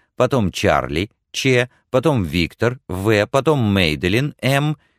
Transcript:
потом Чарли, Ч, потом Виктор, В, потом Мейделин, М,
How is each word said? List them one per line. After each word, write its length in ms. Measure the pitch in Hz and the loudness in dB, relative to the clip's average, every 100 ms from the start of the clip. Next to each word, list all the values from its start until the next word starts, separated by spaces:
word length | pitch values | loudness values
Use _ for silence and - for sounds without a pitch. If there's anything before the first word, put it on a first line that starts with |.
| _ | _
потом 380 | - 127 135 92 | -2 0 0 -2
Чарли, 580 | - 98 71 64 76 104 _ _ | 0 0 0 0 -4 -6 _ _
Ч, 360 | - 135 123 123 _ _ | -4 0 0 -2 _ _
потом 320 | 131 160 127 | -2 0 0
Виктор, 560 | 82 85 78 - 117 127 - | 0 -2 -2 -2 -4 -4 -8
В, 400 | 92 104 104 - | -4 0 2 2
потом 320 | 135 147 143 | 0 0 2
Мейделин, 800 | 107 98 82 73 90 113 147 - | 2 2 2 0 0 0 -2 -4
М, 360 | 127 139 151 151 _ | -2 0 0 -4 _